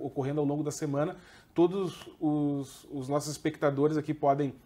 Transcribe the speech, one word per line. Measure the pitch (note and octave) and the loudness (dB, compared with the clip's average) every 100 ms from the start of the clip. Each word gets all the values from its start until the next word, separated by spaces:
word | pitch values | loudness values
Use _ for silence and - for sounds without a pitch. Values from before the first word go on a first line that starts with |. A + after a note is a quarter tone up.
ocorrendo | C#3 - C3+ D3+ | -8 -4 -2 0
ao | C#3+ | 0
longo | D3 | 0
da | D3+ | -4
semana. | C#3 D3+ C#3 D#3+ F#3 - - - | -4 -2 0 -2 -4 -16 -20 -8
Todos | - F3 G3 F3+ - - - | 4 4 4 -4 -6 -16 -4
os, | D#3 D3+ C#3+ C#3+ C3+ - - | 0 2 2 0 -6 -12 -12
os | C#3+ B2+ | -8 -2
nossos | C#3+ D3 | -2 -2
espectadores | C#3 D#3 D3+ D3 C#3 D3 D#3 | -4 -4 0 0 4 2 2
aqui | D3 | -2
podem | D3 C#3+ C#3 C#3+ - | 0 2 2 0 -4